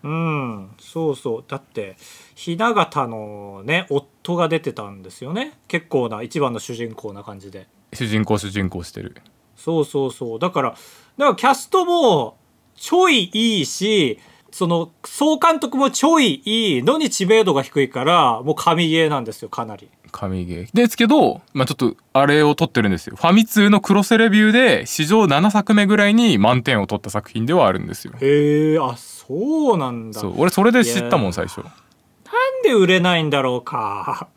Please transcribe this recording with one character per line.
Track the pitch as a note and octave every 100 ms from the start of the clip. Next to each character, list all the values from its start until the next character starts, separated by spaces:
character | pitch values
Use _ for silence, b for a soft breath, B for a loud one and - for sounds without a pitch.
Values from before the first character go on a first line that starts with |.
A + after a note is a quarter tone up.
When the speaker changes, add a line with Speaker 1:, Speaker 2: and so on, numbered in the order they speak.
Speaker 1:
う | D3
ん、 | E3 E3 D3+ B2+ G#2+ F#2+ A2+
そ | - E3 D#3+
う | C3
そ | C3 A2+
う。 | -
だ | C3
っ |
て、 | _ - G2 F#2 B B B -
雛 | - E3+ A3+ G#3+
形 | E3 D3+ B2
の | A2+ G#2+ G#2 G2+ G2 G#2
ね、 | E3 F3+
夫 | C#3+ - _ - F3
が | E3
出 | D#3+
て | D#3+
た | - G2+
ん | G2
で | F#2
す | -
よ | B2+
ね。 | F#3+ D4 _ _
結 | E3+ E3+
構 | C#3 A#2+
な、 | G#2+
一 | A#2+ -
番 | C#3
の | A#2
主 | - A#2+
人 | A#2
公 | G#2 A2
な | G2
感 | G#2 G2
じ | G2
で。 | F#2+ F#2 _ _
Speaker 2:
主 | - A#2
人 | A2
公、 | G#2 G#2
主 | G2+
人 | G2+ F#2
公 | F2+
し | F2
て | -
る。 | G2 - _ _ _ _
Speaker 1:
そ | - E3
う | D3
そ | C#3+ C3+
う |
そ | - B2 A2+
う。 |
だ | F3+
か | E3+
ら、 | C3+
だ | -
か | - - _ - C#4+
ら | F#3+
キ | B3+
ャ | C#4
ス | -
ト | F#4+ F4
も | F4 C4 D#3+ A2+ _ _ _ _ _
ち | -
ょ | F4 F#4
い | C4+ F3+
い | G#3 A#3 G#3
い | C3
し、 | - G3 G#3+ C#3 G#2+ b b b
そ | - F3
の、 | E3+ D#3+ _
総 | - - D4 D#4
監 | E4+ D#4+
督 | C4 C4
も | C4+
ち | C4+
ょ | - E4
い | B3 C3+ -
い | A3+ G#3+ B2+
い |
の | C#3+ D#4
に | D4+
知 | - F#3+
名 | A3
度 | F#3 C#3
が |
低 | C3 C#3+
い | C3
か | B2
ら、 | C3+ F3 C#3 A2+
も | C3
う | D3+
神 | - E3 E3
ゲ | D#3+ D#3+
ー |
な | C#3+
ん |
で | A2+
す | G#2
よ、 | A2
か | - A2+
な | G2+
り。 | G2 _ _
Speaker 2:
神 | - G2 F#2 F2+
ゲ | E2+
ー。 | F#2+
で | G#3+ A#3+
す | -
け | A#3
ど、 | D4+ D3+ - _
ま | C#3
あ、 | C3
ち |
ょ |
っ | -
と | B2 - _
あ | C3 C#3+
れ | D3+
を | D3+
撮 | D3 D#3+
っ |
て | -
る | G#2
ん |
で | F2+
す | -
よ。 | -
フ |
ァ | E3+
ミ | G3 A3
通 | G#3+ G#3
の | G#3
ク | -
ロ | G3+
ス | G3 A3+
レ | A3+
ビ | G#3
ュ | G#3+
ー |
で、 | A3+ B3+ C3 -
史 | - D#3
上 | A3 G3
七 | C#3 G3
作 | G#3 G3+
目 | G#3+ G3+
ぐ | G#3
ら | G3+
い |
に | A3 A#3 A#2+
満 | G#2+ B2+
点 | A#2 A#2
を | F#2+
取 | G#2
っ |
た | G#2
作 | G#2+ -
品 | A2 A#2
で |
は | F3 A2+
あ |
る | F#2+
ん | E2
で |
す | - -
よ。 | B2
Speaker 1:
へ | C3+ D3 D3 D3 D#3 D#3
ー、 | C3
あ、 | A#2+
そ | - - - C#3+ B3 D#4 C#4+ F#3+
う |
な | C3
ん | A#2+ A2+
だ。 | G#2+
Speaker 2:
そ | G2+
う、 | -
俺 | E3+
そ | F#3
れ | G#3+
で | A#3+
知 | A3 G3+
っ | A#2+
た | D#3+
も |
ん、 | G2
Speaker 1:
い |
や、 |
Speaker 2:
最 | F2 F2
初。 | -
Speaker 1:
な |
ん | - - _ _ _ _ - A4+ C5 C5
で | A#4
売 | A#3 F3+
れ | F#3
な | F3+ E3+
い |
ん | D#3
だ | C#3+
ろ | C3 B2
う |
か。 | - B2 G#2+ G2+ F2 - -